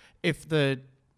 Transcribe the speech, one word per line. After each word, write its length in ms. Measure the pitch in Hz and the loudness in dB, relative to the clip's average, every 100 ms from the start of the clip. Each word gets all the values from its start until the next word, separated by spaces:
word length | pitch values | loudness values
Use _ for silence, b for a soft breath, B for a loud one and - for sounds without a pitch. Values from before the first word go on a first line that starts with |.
| B B | B B
if 240 | 170 - 151 | -4 -4 -2
the 320 | 156 139 135 - _ _ | 0 2 0 -8 _ _